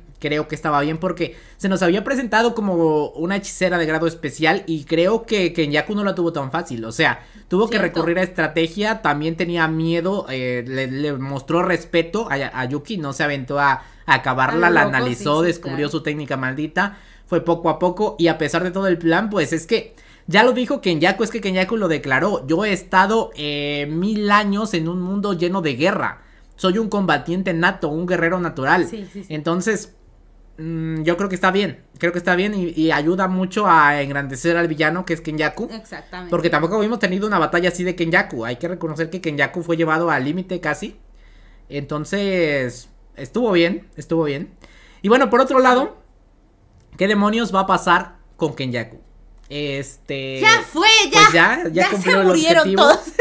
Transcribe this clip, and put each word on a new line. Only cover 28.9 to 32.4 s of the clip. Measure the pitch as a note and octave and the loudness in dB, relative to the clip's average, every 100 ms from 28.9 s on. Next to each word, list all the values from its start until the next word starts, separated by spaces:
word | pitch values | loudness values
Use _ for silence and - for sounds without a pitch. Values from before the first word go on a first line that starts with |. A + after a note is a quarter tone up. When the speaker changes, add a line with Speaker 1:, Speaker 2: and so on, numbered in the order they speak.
| A3 F#3+ | -6 -12
Speaker 2:
sí, | G3+ F3 | -14 -10
sí. | |
Speaker 1:
Entonces, | D#3 D#3+ F3 A3 G#3 - _ - - - - - - | -6 -2 -2 0 -2 -6 _ -20 -20 -20 -20 -20 -12
mm, | D#3+ D#3+ D#3+ D#3 | -8 -6 -4 -2
yo | D#3+ E3+ | -2 0
creo | G3 | -2
que | F3+ | 0
está | F#3+ | 2
bien, | G3 F#3 B2 _ - | 2 0 -4 _ -4
creo | F3 | -2
que | F3 | -2
está | F#3 | 0
bien | F3+ | 0